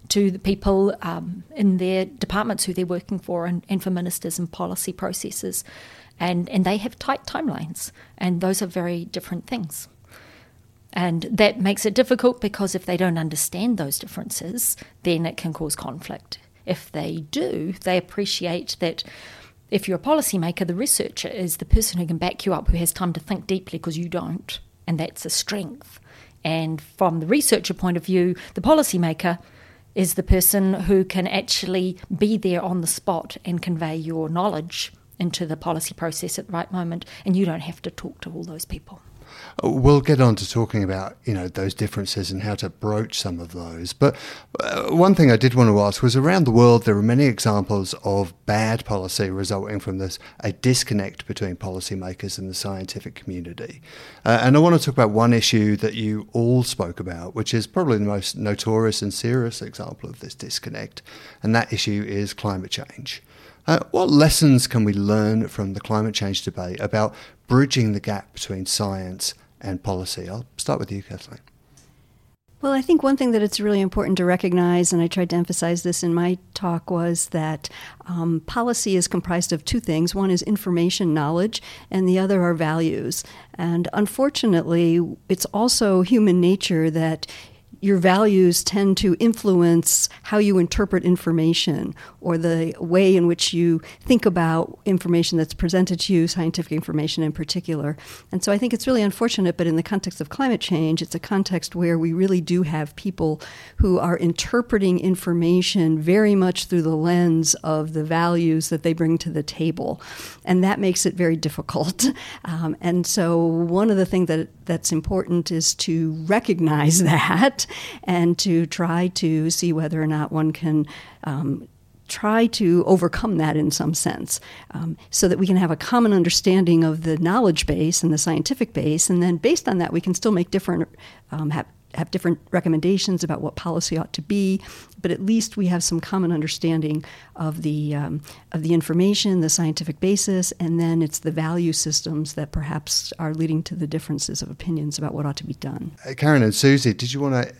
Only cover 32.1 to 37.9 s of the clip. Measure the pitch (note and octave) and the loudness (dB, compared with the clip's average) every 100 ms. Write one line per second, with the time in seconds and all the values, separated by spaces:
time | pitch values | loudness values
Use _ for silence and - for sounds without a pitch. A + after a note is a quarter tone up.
32.1 | E3 G#3 A3 F#3 F3 F#3+ F3+ E3 - - | 0 0 2 0 0 -2 -2 -2 -4 -2
33.1 | E3 - - - F3 F3+ D#3+ D#3+ D#3+ D#3+ | -4 -6 -12 -6 -6 -4 -4 -4 -6 -6
34.1 | D#3+ D#3 E3+ G3+ D#3 E3+ - - - _ | -4 -4 -2 -2 -2 -8 -8 -10 -12 _
35.1 | - F3 - E3 D#3 E3 D#3+ - - E3 | -6 -4 -4 -6 -6 -4 -4 -6 -6 -6
36.1 | D#3+ F3 - - E3+ - F#3 E3+ E3+ - | -6 -8 -8 -8 -8 -6 -6 -6 -8 -12
37.1 | - G3 F#3 F3+ D#3+ D3+ - - | -10 -2 0 2 -2 -8 -10 -12